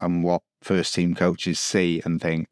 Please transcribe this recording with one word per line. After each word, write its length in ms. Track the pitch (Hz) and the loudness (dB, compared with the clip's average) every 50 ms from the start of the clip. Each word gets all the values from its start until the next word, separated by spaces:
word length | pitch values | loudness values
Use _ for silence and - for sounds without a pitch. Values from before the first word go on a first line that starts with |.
and 220 | - 90 87 85 85 | -4 -2 0 0 2
what 200 | 87 87 85 - _ _ _ - | 2 0 0 -2 _ _ _ -4
first 320 | - 95 92 82 - - | 0 0 0 0 0 0
team 200 | - 90 87 85 | 0 0 0 2
coaches 440 | - 90 90 85 82 - 90 82 - | 2 2 2 2 0 -2 -4 -2 -2
see 420 | - - - 101 90 87 85 82 - | -2 0 0 2 2 2 0 0 -2
and 160 | 85 82 80 | -2 -4 -2
think, 260 | - 85 80 80 80 - | -2 -2 -2 -2 -4 -4